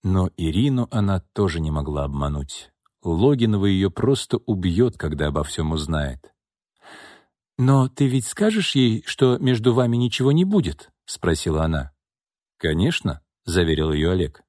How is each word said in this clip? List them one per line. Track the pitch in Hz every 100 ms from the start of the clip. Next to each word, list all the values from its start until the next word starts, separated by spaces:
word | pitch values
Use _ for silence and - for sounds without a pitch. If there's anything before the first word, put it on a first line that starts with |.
Но | 98 92 90 -
Ирину | 80 80 139 127 120
она | 113 101 95 -
тоже | - 98 82
не | 78
могла | 76 71 73 71
обмануть. | 69 71 73 69 - - _ _ _
Логинова | 87 82 127 139 117 104 101
ее | 95 95
просто | - 120 135 - - -
убьет, | 101 90 85 123 -
когда | 80 76 76
обо | 73
всем | 73 - 78
узнает. | 80 73 78 71 65 - _ _ _ _ _ - - - - _ _ _ -
"Но | 127 135 131
ты | - 139
ведь | 131 113
скажешь | - 214 214 180 139
ей, | 123 113 -
что | - 131 123
между | 127 120 117
вами | 120 120 120
ничего | 123 - 127
не | 151 190
будет?" — | 202 92 76 - _ -
спросила | - 87 80 - 78
она. | 80 78 69 _ _ _ _ _ _ _
"Конечно", — | 82 78 113 170 - 95 _ _ -
заверил | 92 82 76 78
ее | 76 80
Олег. | 92 76 -